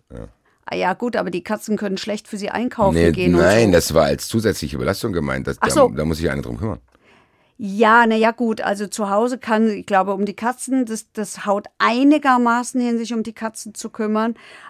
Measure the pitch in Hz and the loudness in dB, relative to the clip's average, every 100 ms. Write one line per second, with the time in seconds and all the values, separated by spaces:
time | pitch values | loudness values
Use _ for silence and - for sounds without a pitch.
0 | _ 60 57 _ _ _ - 180 185 185 | _ -16 -16 _ _ _ -10 -4 -2 -2
1 | 240 220 185 170 175 214 - 214 208 190 | -2 -2 -4 -6 -6 -8 -4 -4 -2 -6
2 | 214 214 - 208 202 - 247 - 196 170 | -6 -8 -8 -10 -6 -4 -6 0 2 4
3 | 170 170 180 87 85 107 110 87 - 76 | 4 4 2 4 6 6 6 4 4 2
4 | 73 71 - 113 107 - 69 69 64 - | 2 0 -2 -2 0 -2 -6 -4 -4 -2
5 | 113 85 71 65 65 69 - - - 65 | -2 -2 -2 -4 -4 -4 0 2 2 2
6 | 78 78 82 69 60 58 110 87 _ _ | -2 -2 -2 -4 -6 -8 -8 -8 _ _
7 | _ _ _ _ _ _ 208 202 220 233 | _ _ _ _ _ _ -8 0 4 6
8 | 233 220 220 226 233 220 - 202 202 - | 6 4 2 0 -2 -2 -4 -4 -6 -6
9 | 202 202 247 254 233 220 226 196 - 196 | -2 0 0 -4 -2 2 2 0 0 0
10 | 190 190 208 180 226 247 - 262 233 220 | 2 -2 -4 -4 -6 -6 -4 -2 -2 -6
11 | - - 202 - 208 202 - - 208 233 | -10 -10 -10 -8 -2 -2 -4 -2 0 4
12 | 277 302 294 247 240 233 240 254 240 233 | 4 4 4 2 2 0 -2 -2 -2 -2
13 | 220 233 220 220 226 - 214 - 220 - | -4 -6 -6 -8 -12 -10 -16 -14 -14 -6
14 | 214 214 226 226 - - - | -2 0 0 -4 -12 -20 -20